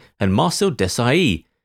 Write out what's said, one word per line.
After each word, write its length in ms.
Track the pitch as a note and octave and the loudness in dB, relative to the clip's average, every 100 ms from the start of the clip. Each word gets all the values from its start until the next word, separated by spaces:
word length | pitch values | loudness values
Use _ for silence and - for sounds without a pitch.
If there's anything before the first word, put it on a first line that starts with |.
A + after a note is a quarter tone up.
| - _ | -10 _
and 140 | G2 | 0
Marcel 360 | G2 F3 - G3 | 2 0 0 -2
Desailly. 760 | C3 F#2 - A#2+ D#3+ D#3+ D#2+ - _ | 0 -2 0 0 2 0 -2 -8 _